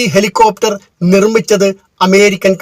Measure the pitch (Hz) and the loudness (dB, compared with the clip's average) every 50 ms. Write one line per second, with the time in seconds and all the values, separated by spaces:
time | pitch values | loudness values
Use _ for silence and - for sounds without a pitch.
0 | 247 208 135 196 208 214 - - 226 220 202 - - 220 208 196 - _ _ _ | 0 0 0 0 -2 -2 0 0 0 0 0 -2 -4 -4 -4 -6 -12 _ _ _
1 | 175 175 185 196 196 220 226 226 - - 214 196 196 196 196 196 _ _ _ _ | -2 0 2 2 2 2 0 -2 -2 0 0 0 0 -2 -2 -6 _ _ _ _
2 | 185 185 190 196 202 202 190 185 - 196 190 190 | -2 0 2 2 2 2 0 -2 -2 -2 -2 -2